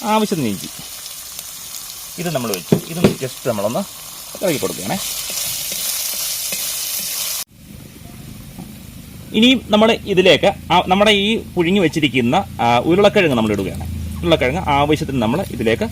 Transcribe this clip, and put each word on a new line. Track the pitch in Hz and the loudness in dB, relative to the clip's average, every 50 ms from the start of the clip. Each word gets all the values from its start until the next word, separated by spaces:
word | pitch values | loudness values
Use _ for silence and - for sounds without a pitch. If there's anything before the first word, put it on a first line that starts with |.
| 233 214 | 2 2
ആവശ്യത്തിന് | 214 214 214 - 202 165 131 107 | 2 2 2 2 0 0 0 -2
ഇഞ്ചി, | 101 87 - - - - - - - - - - - - - - - - - - - - - - - - - - - - - - - 175 | -2 -4 -8 -12 -12 -14 -14 -14 -14 -14 -14 -14 -14 -14 -14 -14 -14 -14 -14 -14 -14 -14 -14 -14 -12 -12 -12 -14 -14 -14 -14 -14 -10 -6
ഇത് | 170 175 156 | -4 -2 -2
നമ്മൾ | 131 120 110 101 | -2 -2 -2 -4
വെച്ചു. | 90 - - - 170 - - | -4 2 2 2 2 2 -6
ഇത് | 165 175 - 127 113 - | -2 2 2 2 2 2
just | 131 127 - - - 135 | -6 -6 -6 -4 -2 -2
നമ്മളൊന്ന് | 113 104 98 107 123 180 202 - - - - - - - - - - - | -2 0 -2 -2 -2 -2 -4 -6 -10 -16 -16 -16 -16 -16 -16 -16 -8 -2
ഇളക്കി | - 185 151 120 | 0 0 0 0
കൊടുക്കുകയാണേ. | 95 90 82 - 90 104 165 196 - - - - - - - - - - - - - - - - - - - - - - - - - - - - - - - - - - - - - - - - - - - - - - - - - _ - - - - - - - - - - - - - - - - - - - - - - - - - - - - - - - - - - - - - 214 | -2 -4 -4 -6 -6 -4 -4 -4 -4 -6 -8 -8 -8 -6 -6 -6 -6 -6 -6 -6 -6 -6 -6 -6 -4 -4 -4 -4 -6 -6 -6 -6 -6 -6 -6 -6 -6 -6 -6 -6 -6 -6 -6 -6 -6 -6 -6 -6 -6 -6 -6 -6 -6 -6 -6 -8 -8 _ -16 -20 -20 -18 -18 -18 -18 -18 -18 -18 -18 -18 -16 -16 -16 -16 -16 -16 -16 -16 -14 -14 -16 -14 -16 -18 -18 -16 -16 -16 -18 -16 -16 -16 -14 -4 2 4
ഇനി | 226 254 262 240 - - 208 | 6 6 6 4 2 2 4
നമ്മൾ | 208 190 - 220 - - 208 196 | 6 6 6 4 2 0 0 2
ഇതിലേക്ക് | 175 185 - 151 - - 202 - - - - | 6 8 6 6 6 6 2 2 0 -2 2
ആ, | 160 180 - - | 2 4 4 4
നമ്മുടെ | 185 196 208 220 214 202 196 | 4 4 6 4 4 4 2
ഈ | 208 226 202 - - - | 2 0 0 -2 -4 -2
പുഴുങ്ങി | 175 170 165 190 208 180 | 0 2 4 4 4 4
വെച്ചിരിക്കുന്ന, | 151 - 160 151 135 117 131 117 117 143 185 196 - - - 117 | 4 2 2 0 2 2 2 2 4 2 2 0 -2 -4 0 2
ആ, | 120 120 120 123 160 | 4 4 4 4 4
ഉരുളക്കിഴങ്ങ് | 170 190 208 202 196 214 185 156 131 117 | 4 6 6 6 6 6 4 4 4 2
നമ്മൾ | 110 107 104 | 2 2 2
ഇടുകയാണ്. | 98 98 90 80 - - - - - - - - - | 0 -2 -4 -4 -6 -6 -6 -6 -6 -6 -6 -6 -4
ഉരുളക്കിഴങ്ങ് | - 170 165 - 135 123 139 185 - - 143 139 | 2 2 4 4 4 0 0 0 0 2 2 2
ആവശ്യത്തിന് | 143 143 156 143 156 - 139 131 113 | 4 4 2 0 0 -2 0 0 2
നമ്മൾ | 107 123 170 196 - - | 2 0 0 -2 -4 -4
ഇതിലേക്ക് | - 110 113 117 - 208 233 | 0 2 2 2 2 0 -4